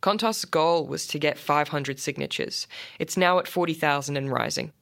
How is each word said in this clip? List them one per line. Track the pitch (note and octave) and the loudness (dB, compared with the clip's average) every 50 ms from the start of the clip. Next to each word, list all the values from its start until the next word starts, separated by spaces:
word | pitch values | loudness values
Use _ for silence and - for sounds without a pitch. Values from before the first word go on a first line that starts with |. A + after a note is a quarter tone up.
Kontos' | - F#3+ G3+ G#3+ A3 A3+ A3 - - - | 2 2 2 2 2 0 0 -2 -6 0
goal | - E3 D#3 E3 E3+ E3+ D#3 - | 2 4 4 4 4 2 2 -2
was | C#3 D#3+ - - | -4 -6 -6 -4
to | - D3+ | -4 0
get | D3 D3+ C#3+ - | 0 0 0 0
five | - - D3 D3 D3 - | 0 2 2 2 2 2
hundred | - D3 C#3 C3+ C#3 C#3 | -2 -4 -2 -4 -6 -6
signatures. | - - D3 - - - - - - - - - - - - - - - - - | -6 -6 -4 -4 -4 -4 -4 -4 -4 -4 -4 -8 -8 -8 -12 -16 -16 -16 -6 -6
It's | F3 - - | -6 -4 2
now | F#3+ F#3 F3 F3+ F3+ | 4 4 6 6 4
at | - - | 2 0
forty | - F3+ F3 E3 D#3+ | 0 0 0 0 0
thousand | D#3 - D3+ C#3+ C#3+ C#3 C#3 C#3+ C#3 | 0 2 2 2 2 0 -2 -4 -4
and | C3+ C#3 | -2 0
rising. | B2+ B2 - - - - - D#3+ - _ | 0 0 0 0 -2 -4 -6 -6 -10 _